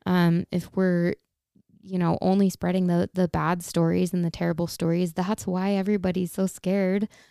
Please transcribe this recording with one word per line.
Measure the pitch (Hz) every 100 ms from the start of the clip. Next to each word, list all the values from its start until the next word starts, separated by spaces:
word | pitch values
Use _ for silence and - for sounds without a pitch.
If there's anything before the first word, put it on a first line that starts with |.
| -
Um, | 180 170 170 -
if | 180 - -
we're, | 185 175 170 - _ _ _ _ _ _
you | 185 185
know, | 170 165
only | 180 196 196
spreading | - 180 185 180
the, | 175 - -
the | 180
bad | 160 156 175
stories | 170 - 165 180 180
and | 180
the | 170
terrible | - 175 165 170
stories, | - 165 170 180
that's | 165 180 214 -
why | 180 190
everybody's | 202 190 208 180 180 180
so | - 190
scared. | - 185 196 185 196 214 - -